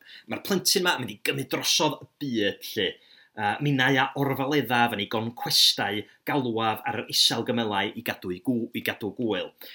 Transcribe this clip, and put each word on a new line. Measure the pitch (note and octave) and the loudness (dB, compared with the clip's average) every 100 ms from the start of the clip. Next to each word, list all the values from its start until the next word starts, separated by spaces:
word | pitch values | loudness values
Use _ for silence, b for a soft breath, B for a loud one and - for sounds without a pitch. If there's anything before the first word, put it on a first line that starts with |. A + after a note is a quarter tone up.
| B B | B B
ma'r | B A2 | B -6
plentyn | - F#3+ - G3+ | -2 0 2 2
'ma | F3+ D3+ | 2 0
yn | |
mynd | B2 | -2
i | G#2+ | -6
gymryd | - C#3 C3+ | -4 -4 -4
drosodd | D3 - - D#3 C#3 | -2 0 2 2 0
y | - - | -12 -10
byd, | C#3+ A2+ G2+ - | -4 0 0 -2
'lly. | - A2 F2+ - b b b | -8 -4 -2 -4 b b b
Yy, | - G#2 G#2+ | -4 -2 0
minnau | D3 C3+ C3 C3+ | 2 4 4 4
a | C3 | 2
orfaleddaf | C#3 C#3 C3+ C3+ D3+ A#2+ B2 A#2+ | 0 -2 0 0 0 2 4 2
yn | G#2 | 0
ei | G2 | -2
gonquestau | G#2+ A#2 - - - - - G2+ G#2 - b | -2 -4 -6 0 4 4 4 0 -2 -6 b
galwaf | - C#3+ B2 A2 A2+ G#2+ | -2 -2 0 0 0 0
ar | - A2+ | -2 -4
yr | - | -2
isel | - - A#2 | 2 4 2
gymelau | A2+ A#2+ A2 G2 G#2 | 0 0 2 0 -2
i | - | -4
gadw | A#2 - G2 | -6 -4 -4
i | F2+ | -6
gw-, | - A#2+ A2 | -2 -2 -2
i | A2+ | -4
gadw | - - G2+ | -4 -4 -4
gwyl. | F#2 A#2 F#2 E2 - B | -2 -2 -2 -4 -10 B